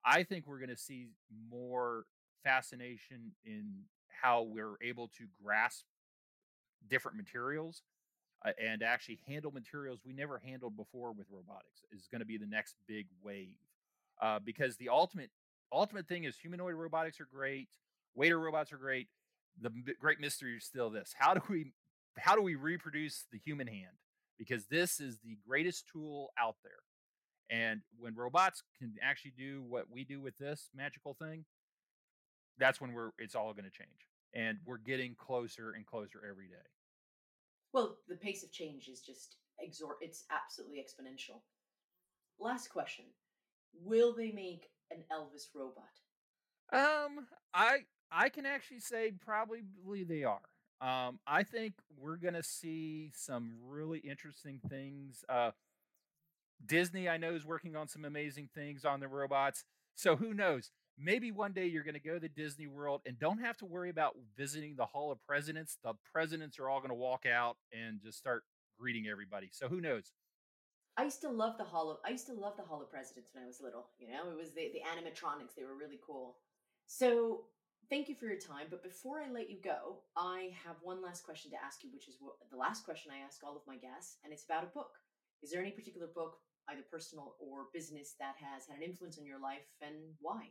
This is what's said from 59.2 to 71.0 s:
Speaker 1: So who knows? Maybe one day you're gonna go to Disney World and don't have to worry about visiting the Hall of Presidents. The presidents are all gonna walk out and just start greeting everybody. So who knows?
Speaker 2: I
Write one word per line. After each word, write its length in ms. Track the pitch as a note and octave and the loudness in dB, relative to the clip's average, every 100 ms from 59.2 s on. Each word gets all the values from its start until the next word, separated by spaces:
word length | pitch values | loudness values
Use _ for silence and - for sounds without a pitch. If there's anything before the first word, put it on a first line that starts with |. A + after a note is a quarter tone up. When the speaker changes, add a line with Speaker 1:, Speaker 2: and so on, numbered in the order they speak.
| C#3 C#3 C#3 - - _ _ - | 2 6 4 2 -12 _ _ 4
Speaker 1:
So 200 | F#3 D3+ | 6 8
who 180 | A3+ | 4
knows? 360 | G#3 F#3+ C3+ - _ _ - | 4 4 4 0 _ _ -6
Maybe 360 | D3+ A#3 A#3 | 4 4 4
one 200 | G3+ G#3 | 0 0
day 140 | F#3+ F#3 | 2 2
you're 160 | D#3+ | 2
gonna 160 | D3+ D3 | -2 -4
go 200 | D3+ E3+ | -2 -2
to 100 | D#3+ | -4
Disney 400 | C#3+ D3+ C#3+ D3 | -4 -6 -6 -10
World 340 | C#3 C#3+ C#3+ - | -4 0 0 -2
and 120 | B2 | 2
don't 200 | D3+ A3 | 2 2
have 180 | A#3+ A3+ | 0 -4
to 80 | F#3+ | -6
worry 240 | F3 F3+ | -4 -2
about 240 | E3 D3 - A#2 G2+ | 4 4 2 -14 -6
visiting 400 | C#3 D3+ D3+ C#3 | -4 -2 -6 -2
the 100 | A#2 | 0
Hall 240 | C#3+ D3 | 0 -2
of 80 | B2+ - | -2 0
Presidents. 520 | C#3+ D3 D#3 D#3+ - | 0 2 -4 -6 -6
The 120 | B2+ G#2+ - | -4 -6 -2
presidents 460 | D#3+ D#3+ D#3+ D3+ - | 0 2 0 -6 -4
are 80 | C3+ | 2
all 120 | C3+ | 2
gonna 140 | C3+ | 2
walk 320 | A#2+ B2+ B2+ C3 | 0 2 2 4
out 300 | A#2+ A#2+ A#2 _ | 6 4 0 _
and 280 | A2+ A2+ G#2+ | -8 -6 -8
just 180 | G#2+ - | -10 -6
start 260 | C3+ A#2 _ _ _ _ | 0 0 _ _ _ _
greeting 300 | B2 A#2 G#2+ | -2 -2 -2
everybody. 400 | G2+ G2 G2+ F#2+ | -6 -6 -8 -8
So 160 | - B2+ | -6 -2
who 120 | F3+ | 0
knows? 320 | E3 A#2 - _ _ _ _ _ _ _ _ | 0 -2 -2 _ _ _ _ _ _ _ _
Speaker 2:
I 80 | - | -2